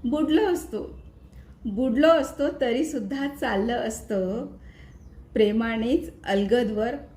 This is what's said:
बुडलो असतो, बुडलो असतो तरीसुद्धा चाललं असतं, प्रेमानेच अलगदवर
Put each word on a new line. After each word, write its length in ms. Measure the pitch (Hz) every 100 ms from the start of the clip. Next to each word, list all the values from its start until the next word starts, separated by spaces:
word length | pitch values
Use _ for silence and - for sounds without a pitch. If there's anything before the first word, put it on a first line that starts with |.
बुडलो 380 | 247 294 311 320
असतो, 580 | 415 349 - 214 - - - - - - - -
बुडलो 440 | 226 196 262 233 311
असतो 520 | 330 - - 285 -
तरीसुद्धा 680 | 254 247 311 269 196 269 277
चाललं 480 | 277 254 196 226 240
असतं, 720 | 233 220 - 202 185 220 285 - - - - - - - -
प्रेमानेच 760 | - 208 220 226 220 226 311 - -
अलगदवर 720 | - 196 196 240 214 208 233 285 -